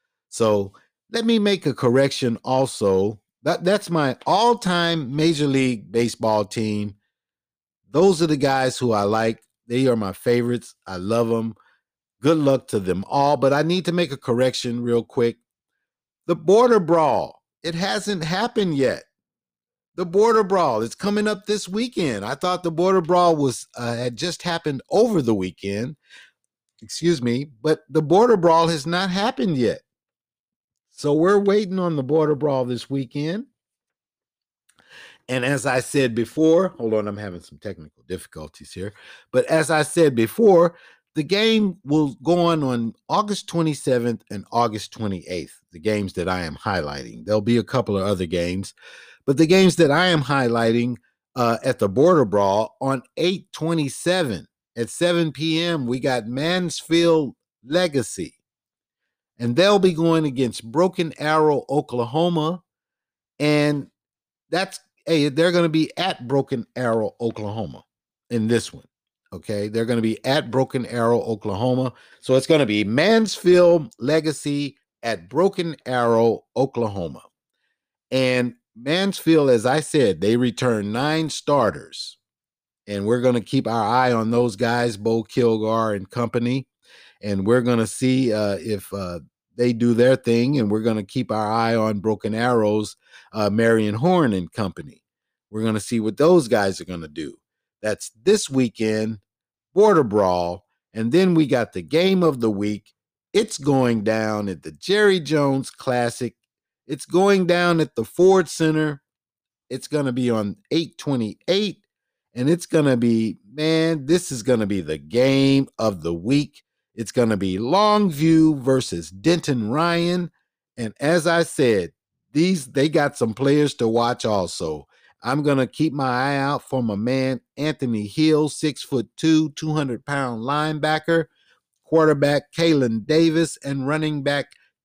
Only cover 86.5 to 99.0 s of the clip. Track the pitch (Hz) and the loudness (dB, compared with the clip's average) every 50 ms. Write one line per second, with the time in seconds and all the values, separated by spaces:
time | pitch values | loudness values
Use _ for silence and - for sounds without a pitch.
86.5 | 127 139 135 - _ _ _ _ - - - - _ _ - 104 101 98 95 107 | -4 -4 -6 -10 _ _ _ _ -20 -20 -20 -20 _ _ -6 -4 -4 -2 2 2
87.5 | 120 127 117 123 120 113 113 110 - - 131 131 127 131 131 117 107 107 107 101 | 2 2 2 2 0 0 0 -2 -4 -2 -2 0 0 0 0 0 0 0 -2 -2
88.5 | 98 87 - 113 107 98 - - - 101 95 90 87 - - _ _ _ _ _ | -4 -4 -6 -6 -8 -8 -8 -10 -10 -10 -8 -8 -10 -12 -14 _ _ _ _ _
89.5 | _ 117 123 123 120 110 117 120 117 113 123 127 131 127 - 120 117 117 120 135 | _ -2 0 0 0 2 2 2 4 4 4 4 4 2 2 0 2 2 2 0
90.5 | 147 139 110 101 104 110 110 117 110 107 98 - - 131 113 - 110 110 107 104 | 0 0 0 0 -2 -2 -2 -2 -2 -2 -6 -6 -6 -6 -6 -4 -4 -4 -4 -2
91.5 | 110 113 113 113 117 113 110 110 107 101 87 110 104 - - 104 107 113 120 127 | -2 -2 0 0 0 0 0 -2 -4 -2 -2 -2 -4 -2 -4 -6 -4 -2 0 0
92.5 | 123 117 107 104 107 107 104 - - - _ _ - - - _ - 110 104 101 | 2 2 2 2 0 -2 -4 -6 -10 -16 _ _ -20 -20 -20 _ -4 -2 0 0
93.5 | 104 107 113 113 113 113 107 104 104 113 143 180 185 175 151 120 101 92 87 82 | 2 2 4 4 4 4 2 0 -2 0 0 2 2 2 2 2 0 -2 -4 -6
94.5 | - 120 104 92 - - 76 71 - _ _ _ _ _ _ _ _ _ _ _ | -6 -6 -6 -6 -6 -10 -16 -18 -20 _ _ _ _ _ _ _ _ _ _ _
95.5 | 104 110 110 113 107 104 - - 120 113 107 110 95 - 147 170 180 170 135 107 | -8 -4 -2 -2 -2 -2 -4 -4 -4 -2 -2 -4 0 2 4 6 6 6 4 4
96.5 | 120 107 101 98 90 - 82 85 90 85 80 76 73 82 78 65 - _ _ _ | 2 2 2 0 -2 -4 -10 -12 -10 -12 -12 -12 -12 -12 -12 -12 -14 _ _ _
97.5 | _ _ _ _ _ _ 104 107 101 - - - - 110 117 190 214 202 - - | _ _ _ _ _ _ -6 -6 -6 -6 -10 -16 -18 _ _ 2 2 2 0 -2
98.5 | 135 131 127 113 - - 113 110 107 107 | 0 0 0 0 -2 -2 -2 -2 0 -2